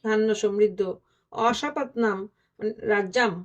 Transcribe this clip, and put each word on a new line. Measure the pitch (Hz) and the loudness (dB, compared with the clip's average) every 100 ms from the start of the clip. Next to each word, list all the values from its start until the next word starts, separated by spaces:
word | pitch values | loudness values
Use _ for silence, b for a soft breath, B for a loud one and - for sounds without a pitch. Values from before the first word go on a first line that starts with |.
ধান্য | 220 214 220 214 | 2 2 2 2
সমৃদ্ধ, | 208 202 208 185 190 180 _ _ _ | 0 4 2 2 -4 -4 _ _ _
অশাপত্নাম | - 233 233 294 294 262 233 220 190 208 _ _ _ | 0 0 2 -4 -4 -6 0 0 0 -8 _ _ _
মানে | 214 - | -8 -6
রাজ্যাম | - 208 190 247 233 175 | 0 0 2 2 0 -2